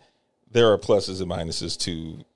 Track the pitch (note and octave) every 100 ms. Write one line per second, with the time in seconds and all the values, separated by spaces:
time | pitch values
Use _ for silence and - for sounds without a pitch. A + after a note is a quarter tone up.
0 | _ _ _ _ _ A#2+ A2+ G2+ - G#2
1 | F#2+ F#2 F2+ F2+ E2 D#2 E2+ - - E2
2 | D#2+ - -